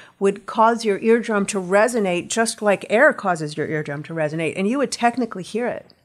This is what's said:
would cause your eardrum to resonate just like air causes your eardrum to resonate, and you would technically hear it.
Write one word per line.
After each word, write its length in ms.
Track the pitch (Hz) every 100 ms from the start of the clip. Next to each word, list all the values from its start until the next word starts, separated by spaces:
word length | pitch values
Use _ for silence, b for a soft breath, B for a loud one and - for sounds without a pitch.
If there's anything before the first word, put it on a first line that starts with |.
| B -
would 280 | 196 202 -
cause 360 | - 226 240
your 160 | 226 190
eardrum 440 | 226 233 220 208 196
to 140 | 202
resonate 680 | 175 196 233 240 190 175 -
just 340 | 226 226 -
like 240 | 208 190 -
air 240 | 214 294
causes 420 | 240 196 170 151 151
your 80 | 147
eardrum 360 | 151 151 147
to 100 | 151
resonate, 400 | 165 151 160 160 -
and 100 | 196
you 120 | 269
would 140 | 254
technically 500 | - 240 240 226 190
hear 240 | 170 214 240
it. 180 | - - _